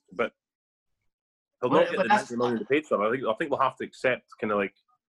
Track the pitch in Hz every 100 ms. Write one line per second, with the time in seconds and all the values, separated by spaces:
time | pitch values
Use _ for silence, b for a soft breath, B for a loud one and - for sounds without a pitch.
0 | _ 90 117 - _ _ _ _ _ _
1 | _ _ _ _ _ _ 123 147 170 156
2 | 113 - - 120 123 117 - 147 156 107
3 | 107 127 110 110 160 131 131 - 107 -
4 | 135 120 - - 110 104 98 - _ _
5 | _